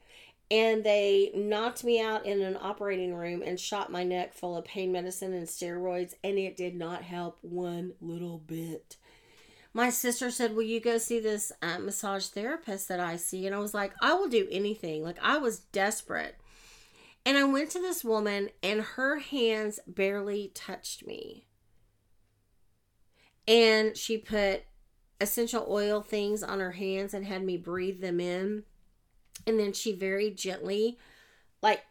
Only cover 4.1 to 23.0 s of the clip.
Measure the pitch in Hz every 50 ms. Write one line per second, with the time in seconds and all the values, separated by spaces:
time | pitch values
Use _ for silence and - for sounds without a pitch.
4.1 | 180 180 180 - - - - 180 175 170 165 - - 202 190 185 185 180 175 185
5.1 | 180 - 196 190 185 180 170 160 - - 175 175 170 180 180 185 180 180 180 180
6.1 | - - - 196 196 196 190 185 190 - 180 180 180 175 170 165 175 175 175 175
7.1 | 175 175 175 170 160 - - 170 175 180 180 175 175 175 175 180 175 - - 170
8.1 | 165 170 175 170 170 160 156 156 165 165 165 165 160 - - - - - _ -
9.1 | - - _ _ - - - - - - - _ - 226 240 247 240 - - 247
10.1 | 240 - 254 247 240 - 240 226 214 220 226 220 226 226 220 240 233 233 226 -
11.1 | 233 233 220 220 214 208 - - - - - 170 170 180 - 196 202 - - 202
12.1 | 196 196 196 - - 202 208 240 311 330 - - 196 196 - - 185 175 180 170
13.1 | 170 170 170 - - 185 185 190 196 202 208 208 208 208 196 196 - - 226 262
14.1 | 320 370 392 320 240 226 190 - - 185 202 208 214 214 - 165 156 151 156 165
15.1 | 170 - - 202 269 302 285 233 208 - - _ - 202 190 208 214 - - -
16.1 | - 80 76 - - - - - - - - - - - - - - - - -
17.1 | - _ - 254 277 277 277 277 269 277 302 311 - 359 359 370 - - - 233
18.1 | 220 214 214 208 202 202 196 208 - _ - 185 214 214 214 - - - 262 269
19.1 | 294 302 277 - 285 277 233 226 220 214 214 208 208 - - - 175 - 196 196
20.1 | 202 202 196 208 202 208 202 190 - - - - 185 - - - - - - -
21.1 | - - - - - - - _ _ _ _ _ _ _ _ _ _ _ _ _
22.1 | _ _ _ _ _ _ _ _ _ _ _ _ _ _ _ _ _ _